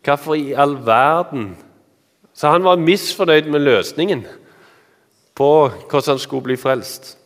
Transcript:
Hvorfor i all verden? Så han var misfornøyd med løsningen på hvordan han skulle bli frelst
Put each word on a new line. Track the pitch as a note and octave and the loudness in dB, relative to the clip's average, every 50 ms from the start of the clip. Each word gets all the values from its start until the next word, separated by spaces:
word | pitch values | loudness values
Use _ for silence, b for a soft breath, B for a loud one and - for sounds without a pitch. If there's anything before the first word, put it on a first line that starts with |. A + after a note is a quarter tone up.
| _ | _
Hvorfor | C#3+ C#3+ C#3+ - D#3+ D#3 | -2 -2 -2 -2 -4 -4
i | D#3 C#3+ C#3 | -4 -4 -6
all | C3 C3 C#3+ C#3+ C#3+ C3 A#2+ | 0 0 0 0 0 -4 0
verden? | A2+ A2+ A#2+ C3 C#3+ D#3+ E3+ F3+ F3 D3 C3 A2 G2 F2 D#2+ - _ _ _ _ _ _ _ _ _ _ _ _ _ _ | 2 2 4 4 2 2 0 -4 -6 -8 -10 -10 -10 -12 -18 -20 _ _ _ _ _ _ _ _ _ _ _ _ _ _
Så | - - D3 | -2 0 2
han | D#3 F3 F#3 | 2 4 4
var | F3+ F3+ | 2 2
misfornøyd | F3 D#3+ E3 G3 G3 - - - - G3 E3+ D#3 D#3 D#3 D3+ | 4 4 2 0 0 -2 -10 -4 -2 2 4 4 2 2 0
med | D3 D3 | -2 0
løsningen | C#3+ C#3 A#2+ G2+ F2+ - - - E3 G3+ F3+ B2+ G2 - - - b b b b b b b b b b b b b b _ _ _ _ _ | 2 2 2 2 0 -4 -6 -6 -4 -4 -4 -6 -8 -14 -20 -20 b b b b b b b b b b b b b b _ _ _ _ _
på | - C#3 C#3+ D3+ D#3 D3 C3 G#2+ - - - | -2 0 2 4 4 2 2 -2 -8 -12 -4
hvordan | - C#3+ - D3+ C#3 | -4 -2 0 0 -4
han | C3 | -4
skulle | - - C#3 C3 | -4 -8 -10 -8
bli | C3 B2+ B2+ | -4 -4 -6
frelst | B2 - C3 C3+ B2 G2 - - - - - - _ _ | -4 -2 -2 -2 -2 -4 -12 -18 -18 -20 -20 -20 _ _